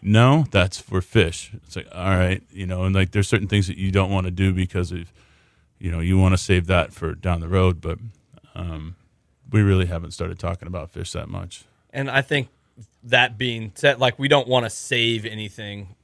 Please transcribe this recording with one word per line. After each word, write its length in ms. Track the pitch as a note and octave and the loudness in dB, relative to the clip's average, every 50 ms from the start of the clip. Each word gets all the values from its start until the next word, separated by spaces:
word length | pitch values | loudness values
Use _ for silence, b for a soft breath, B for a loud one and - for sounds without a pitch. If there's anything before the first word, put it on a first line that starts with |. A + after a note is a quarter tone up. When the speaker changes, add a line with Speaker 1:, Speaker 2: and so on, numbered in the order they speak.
| - | 2
Speaker 1:
"No, 420 | F#2+ G#2 G#2+ A#2+ B2+ C#3 D#3+ D#3 - | 4 6 6 8 8 6 4 2 2
that's 280 | - G2+ F2+ F#2+ - - | 2 2 0 0 -2 -10
for 200 | - - - F#2 | -16 -6 -4 -4
fish." 520 | F2+ - - A2+ F#2+ E2 E2 - - - G#2 A2 _ | -4 0 2 2 2 2 0 -8 -14 -16 -18 -20 _
It's 120 | - - | -14 -14
like, 100 | - - - - | -14 -14 -14 -12
"All 220 | F2 F2+ F#2+ G2 | -6 -2 0 2
right," 260 | F2+ F2+ F2+ F#2+ - - _ _ | 2 2 2 0 -4 -6 _ _
you 140 | F2+ G2 | -12 -8
know, 180 | F2+ F#2 F2+ F#2 | -8 -4 -2 -2
and, 100 | F#2 F#2+ | 0 2
like, 180 | G2 F#2+ F2+ - | 2 0 0 0
there's 160 | G#2 G2 - | -2 0 2
certain 180 | - G2+ F2+ - | 2 2 2 2
things 200 | - G#2 G2 F2+ | 2 2 2 0
that 100 | - - | -2 -4
you 120 | F#2 F#2+ F#2 | -4 0 2
don't 180 | G2 F#2 F#2 | 2 2 2
wanna 200 | G2 F#2+ F2+ F2+ F2 | 0 0 0 -2 -2
do 200 | F2 F#2+ F#2+ F#2 | 0 2 2 2
because 380 | F2+ F#2 F2+ - F#2 F2+ E2+ F2+ | 2 -2 -2 -2 -4 -4 -4 -6
of, 200 | F2 E2+ E2 _ b b b b b b b b b b b _ _ | -10 -12 -12 _ b b b b b b b b b b b _ _
you 120 | - F2+ | -8 -6
know, 100 | E2+ E2+ | -4 -2
you 180 | E2 F2 F#2+ F#2+ | 0 2 4 6
wanna 180 | F#2+ F#2+ F#2+ F2+ | 6 6 4 2
save 280 | - - G2 F2+ F2 | 2 2 2 2 2
that 260 | E2 F#2 F2 D#2+ - - | 2 2 2 2 0 -6
for 220 | - - D#2+ D#2+ | -8 -8 -8 -8
down 260 | - - F#2 F2 E2+ | -4 -4 -4 -4 -4
the 80 | E2 E2 | -4 -2
road. 320 | F2+ F#2+ F#2 F#2 F2+ D#2+ | 0 2 4 2 2 0
But, 180 | - F2 E2 - A2+ A#2 G#2 _ _ _ _ - _ _ _ | -4 -8 -8 -8 -10 -16 -18 _ _ _ _ -20 _ _ _
um, 420 | F2 F2 F2 D#2+ D#2 D#2 D#2+ F#2 _ _ _ _ _ _ _ _ _ _ - | -12 -10 -10 -10 -10 -12 -14 -16 _ _ _ _ _ _ _ _ _ _ -2
we 120 | - A2 G#2+ | 2 4 4
really 240 | G2 G2 F#2+ F#2 | 4 4 2 2
haven't 240 | F2+ F2+ E2 E2+ E2 | 0 -4 -6 -8 -10
started 280 | E2+ - E2+ E2+ F2 - | -10 -10 -10 -10 -10 -8
talking 280 | - F2 F2 E2+ - E2+ | -8 -8 -8 -8 -10 -12
about 220 | F2+ F2 D2 E2 | -12 -12 -12 -12
fish 220 | _ - F2 F2+ - | _ -12 -12 -10 -10
that 160 | E2 D#2 - | -12 -12 -10
much. 360 | F2 F#2 F2+ F2+ - - - _ _ _ _ _ | -12 -12 -12 -12 -16 -20 -20 _ _ _ _ _
Speaker 2:
And 200 | _ - C#3 C3+ | _ -8 -8 -2
I 120 | B2 C3+ C3+ | -2 -2 -2
think 260 | - D3+ C#3+ B2+ - _ _ _ _ _ _ A2+ _ _ _ _ | 0 -2 -4 -4 -4 _ _ _ _ _ _ -20 _ _ _ _
that 340 | A#2+ A#2+ B2 B2 B2 A#2+ G#2 | 0 2 2 2 2 0 -4
being 340 | B2+ B2 A#2 A2+ A2+ G#2+ - | -6 -6 -4 -6 -8 -12 -12
said, 220 | - - C#3+ C#3 A#2 | 0 2 2 2 4
like, 180 | B2+ B2+ A#2+ - | 0 -2 0 -2
we 80 | C3+ C#3 | 0 2
don't 200 | D3 C#3+ C3 A#2+ | 2 2 2 2
wanna 200 | B2+ B2+ A#2+ A2 | 0 0 0 0
save 540 | - - - - C3+ A#2+ A#2 A#2 A#2 A2+ G#2 | -6 -10 -6 -2 0 0 2 2 0 -2 -4
anything 680 | G#2+ G#2+ G#2+ G#2+ G#2 - - A2 G2+ G2+ G2+ G2+ F#2+ G#2 _ | -8 -8 -8 -10 -10 -12 -12 -12 -12 -12 -12 -14 -16 -18 _